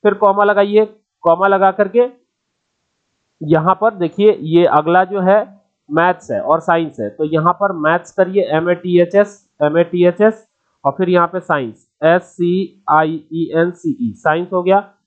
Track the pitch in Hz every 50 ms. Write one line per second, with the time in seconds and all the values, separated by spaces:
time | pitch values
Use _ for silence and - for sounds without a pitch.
0 | - 208 202 202 214 202 196 202 208 202 208 202 202 208 208 214 214 214 - _
1 | _ _ _ _ - 170 165 170 190 196 196 196 190 190 190 196 208 190 180 233
2 | 247 254 - _ _ _ _ _ _ _ _ _ _ _ _ _ _ _ _ _
3 | _ _ _ _ _ _ _ _ 160 147 165 156 156 180 185 - 208 226 220 190
4 | 175 160 - - 202 214 202 - 131 160 160 170 175 - - 151 151 160 170 180
5 | 190 180 202 202 185 185 196 214 - 196 - _ _ _ _ _ _ _ 147 160
6 | 170 180 180 180 - - 123 101 - 127 156 165 160 - 170 165 165 151 135 -
7 | 110 104 104 - 156 151 156 160 156 175 180 - 202 196 185 165 151 156 165 175
8 | 170 - _ - 190 185 190 202 180 - 151 156 165 175 180 175 175 180 175 175
9 | 175 170 180 202 208 202 - _ _ _ _ _ 147 151 151 170 170 170 180 175
10 | 175 175 170 175 208 220 220 - _ _ _ _ _ _ _ _ _ 143 135 -
11 | 185 175 180 175 170 165 175 185 175 - 165 147 127 113 107 _ _ _ _ _
12 | - 160 170 180 175 - _ - 175 175 175 185 196 165 _ _ _ - 151 156
13 | 160 156 165 156 151 _ 160 165 165 - - 160 170 180 175 _ - 160 135 -
14 | 123 113 101 - _ 160 156 165 180 185 190 180 175 185 190 196 202 - _ _
15 | _